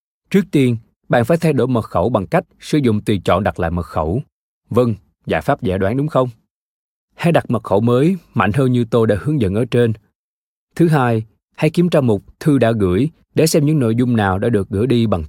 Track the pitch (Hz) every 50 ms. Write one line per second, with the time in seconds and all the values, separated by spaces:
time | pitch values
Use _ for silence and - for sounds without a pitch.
0 | _ _ _ _ _ _ - 196 208 - - 156 135 123 120 113 - _ _ _
1 | _ - - 120 117 - 165 170 175 160 147 127 113 127 127 117 - - - 87
2 | 85 113 123 107 92 85 - 170 175 - _ _ - - - 156 139 117 107 104
3 | - - 110 95 82 - 92 92 101 95 - - 90 82 82 87 85 - - -
4 | 80 80 90 127 156 - _ _ _ _ _ _ _ _ 104 113 123 117 104 92
5 | - _ _ _ _ - 92 80 - - 139 - - 95 90 95 95 95 117 135
6 | 147 156 - 139 131 127 117 _ _ _ _ _ _ _ _ _ _ _ _ _
7 | _ _ _ - - 170 165 143 - - 120 113 - - 98 101 113 120 120 123
8 | 139 170 196 175 - _ _ 113 95 101 104 139 135 127 127 123 120 117 - 120
9 | 113 110 104 101 - 147 156 147 110 92 95 107 127 - - 120 120 113 110 110
10 | - _ _ _ _ _ _ _ _ _ _ _ _ _ _ - 165 170 156 143
11 | 127 120 117 110 110 - _ _ _ _ _ - - 156 160 175 175 180 175 160
12 | 135 120 104 95 - - - _ - 160 143 135 117 113 117 110 101 90 87 95
13 | 135 156 - _ _ _ _ - 147 160 - 175 143 143 160 151 127 110 113 117
14 | 131 123 120 113 104 98 95 98 107 120 120 104 95 - - 95 110 135 123 120
15 | 117 113 98 87 78